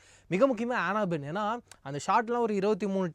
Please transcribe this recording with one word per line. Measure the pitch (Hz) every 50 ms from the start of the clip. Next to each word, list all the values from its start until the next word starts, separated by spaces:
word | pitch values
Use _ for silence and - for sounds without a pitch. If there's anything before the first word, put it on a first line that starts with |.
| - - - - - -
மிக | 165 190 262 269
முக்கியமா | 247 202 240 240 247
ஆனா | 208 170 175 202 214 208
பென், | 175 170 151 139
ஏன்னா | 143 165 208 214 208 233 247 - _ - - _
அந்த | 135 143 143 -
ஷாட்லாம் | - 190 233 226 226 240 240
ஒரு | 233 220 208
இருபத்தி | 196 185 208 214 185 214
மூணு | 196 190 196 185 170 -